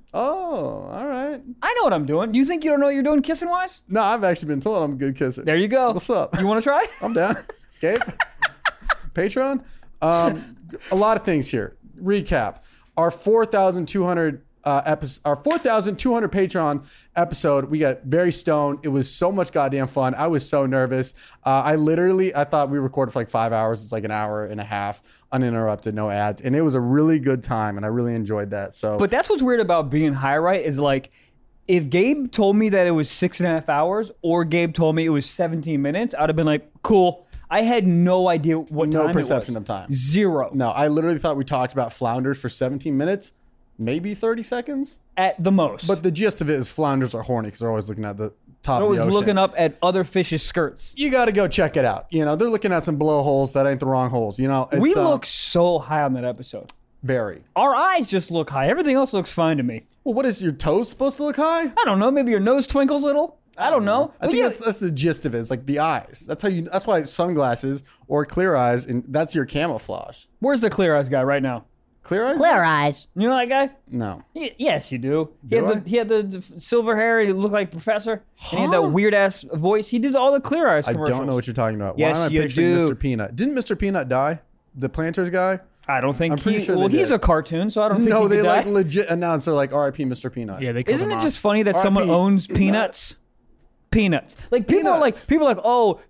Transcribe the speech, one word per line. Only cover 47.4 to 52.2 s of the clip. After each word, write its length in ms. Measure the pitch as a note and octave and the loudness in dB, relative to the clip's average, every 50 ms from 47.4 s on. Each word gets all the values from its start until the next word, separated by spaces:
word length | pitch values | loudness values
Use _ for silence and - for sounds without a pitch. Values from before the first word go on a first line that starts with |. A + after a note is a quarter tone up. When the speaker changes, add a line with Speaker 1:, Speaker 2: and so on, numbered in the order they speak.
| A2 G#2+ | -4 -6
Speaker 1:
'cause 80 | G2 - | -8 -6
they're 100 | A#2 A#2 | -4 -2
always 180 | A2 G#2+ G2 G#2+ | -2 -2 -4 -6
looking 160 | G#2 G#2 G#2+ | -8 -8 -8
at 120 | G#2 G2+ G2+ | -8 -6 -6
the 160 | G#2+ G#2+ - _ _ - - _ - | -8 -8 -10 _ _ -20 -20 _ -4
top 160 | C#3+ B2+ B2+ | -2 0 2
Speaker 2:
They're 80 | G3+ G#3 | 2 2
Speaker 1:
of 60 | G3 | 2
the 60 | F#3 | 2
Speaker 2:
always 0 | |
Speaker 1:
ocean. 120 | F#3+ F3+ G3 | 2 2 2
Speaker 2:
looking 240 | G#3 F#3+ G#3+ G3+ F#3+ | 2 2 2 2 2
up 160 | F#3+ - - | 2 0 0
at 220 | E3+ E3 D#3 C#3 - - | 0 0 0 0 0 0
other 200 | F3+ F#3 F#3+ F3 | 0 2 0 0
fish's 380 | - - F#3 E3+ - D#3+ D#3 | -2 -2 -2 -2 -2 -2 -4
skirts. 520 | - - - F3 D#3 C#3 - - - - - - | -4 -4 -2 -2 -2 -4 -4 -10 -16 -14 -8 -4
Speaker 1:
You 140 | C#4+ C#4+ | -2 0
gotta 200 | B3+ B3+ A#3+ A3+ | 2 2 2 2
go 160 | G3 G3+ G3 - | 2 2 2 2
check 300 | - G3+ E3+ D#3 - D3+ | 2 0 0 0 2 2
it 80 | C3 | 0
out. 220 | A2+ G2 - - - | 0 0 -2 -6 -4
You 160 | E3 D#3+ | -2 0